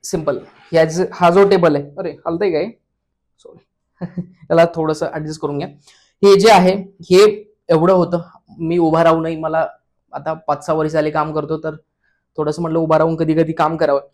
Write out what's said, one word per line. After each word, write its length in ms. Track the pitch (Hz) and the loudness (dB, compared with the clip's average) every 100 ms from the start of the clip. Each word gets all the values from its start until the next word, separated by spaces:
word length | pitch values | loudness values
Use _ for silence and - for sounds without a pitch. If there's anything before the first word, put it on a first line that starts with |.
सिंपल, 360 | - 180 147 127 - _ _ | -8 -6 -6 -8 -10 _ _
ह्या 120 | 165 | 0
जे, 200 | 160 165 185 | 0 0 -6
हा 180 | - 175 | 0 2
जो 180 | 180 196 | 4 4
टेबल 280 | 190 170 143 | 4 2 0
आहे, 80 | 143 - | -6 -12
अरे 120 | 175 139 170 | -12 -10 -8
हलतंय 240 | 170 196 | -4 -2
काय? 160 | 156 196 - _ _ _ _ _ _ | -2 -6 -10 _ _ _ _ _ _
सॉरी, 260 | - - _ _ _ _ | -20 -20 _ _ _ _
<laughs> 200 | 175 - 175 _ | -12 -12 -14 _
याला 240 | - 165 170 | -2 2 2
थोडंसं 320 | 165 156 156 165 | 0 -6 -4 -6
ॲडजस्ट 280 | 160 151 151 | -8 -10 -8
करून 180 | 147 143 | -8 -8
घ्या. 100 | - - _ _ _ _ | -10 -14 _ _ _ _
हे 160 | 202 196 | 4 6
जे 100 | 214 | 6
आहे, 240 | 202 180 202 196 _ | 6 4 0 -8 _
हे 540 | - 185 214 214 - _ - | 2 6 6 2 -14 _ -2
एवढं 240 | 160 170 | 0 4
होतं, 280 | 190 170 175 170 _ _ - | 2 2 -4 -8 _ _ -10
मी 200 | 165 175 | -4 0
उभा 260 | 165 165 | 0 2
राहू 160 | 165 165 | 2 2
नाही, 160 | 160 160 | -2 -6
मला 300 | 156 160 156 - _ _ _ | -4 -4 -4 -8 _ _ _
आता 200 | 143 151 | -12 -10
पाच 340 | 160 - 151 - | -10 -6 -6 -4
सहा 100 | 160 | -4
वर्ष 160 | 156 | -2
झाले 180 | 156 151 | -2 -2
काम 220 | 156 151 | -2 -4
करतो, 260 | 156 147 156 | -6 -6 -8
तर 160 | 156 156 _ _ _ _ _ - | -8 -12 _ _ _ _ _ -6
थोडंसं 260 | 151 151 | -6 -4
म्हटलं 160 | 165 160 | -4 -2
उभा 200 | 160 160 | 0 0
राहून 180 | 160 160 | 0 -2
कधी 180 | 160 | -2
कधी 180 | 156 160 | 0 -2
काम 240 | 160 156 160 | -2 -2 -2
करावं 240 | 156 139 - | -2 -2 -6